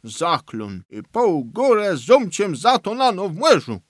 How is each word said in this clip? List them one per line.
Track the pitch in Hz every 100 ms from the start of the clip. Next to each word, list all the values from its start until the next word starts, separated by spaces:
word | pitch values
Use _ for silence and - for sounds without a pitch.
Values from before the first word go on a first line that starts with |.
„Zaklun | 117 107 165 160 - 113 107 95 -
i | 107
pół | - 226 233 160
górę | 117 202 269 220 208 156
zumciem | 120 262 214 - 202 139
za | 202 254
to | -
nano | 233 262 185 196
w |
młeżu.” | 160 311 202 123 101 _